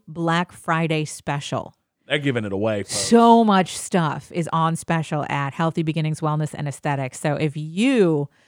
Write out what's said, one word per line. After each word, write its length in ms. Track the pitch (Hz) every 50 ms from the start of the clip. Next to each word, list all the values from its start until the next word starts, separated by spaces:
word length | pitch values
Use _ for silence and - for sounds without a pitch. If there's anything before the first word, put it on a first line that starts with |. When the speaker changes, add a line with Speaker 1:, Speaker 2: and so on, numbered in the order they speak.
| _
Speaker 1:
Black 460 | - 151 170 165 170 165 170 180 -
Friday 520 | - - - - 165 165 165 156 160 156 151
special. 680 | - - - - - 143 143 - - 143 120 - - - _ _ _ _ _ _
Speaker 2:
They're 120 | - 139 151
giving 260 | 139 139 123 117 107
it 80 | 101
away, 300 | 98 95 104 101 - -
folks. 140 | - - -
Speaker 1:
So 480 | - - - 226 233 233 233 233 233 233
much 320 | 214 196 190 180 - - -
stuff 520 | - - - 185 165 147 127 147 - -
is 160 | - - 160 -
on 220 | - 165 160 165 165
special 500 | - - - 170 160 151 - 165 147 139 -
at 240 | - 143 139 139 -
Healthy 300 | - 165 165 156 175 165
Beginnings 360 | 156 151 165 151 156 156 -
Wellness 340 | 160 151 151 151 156 147 -
and 120 | - 156
Aesthetics. 540 | 143 131 - - 151 143 139 135 127 - -
So 140 | - 156 143
if 160 | - - 151 135
you 720 | 151 151 156 160 185 226 269 269 233 196 170 156 143 143 - _ _ _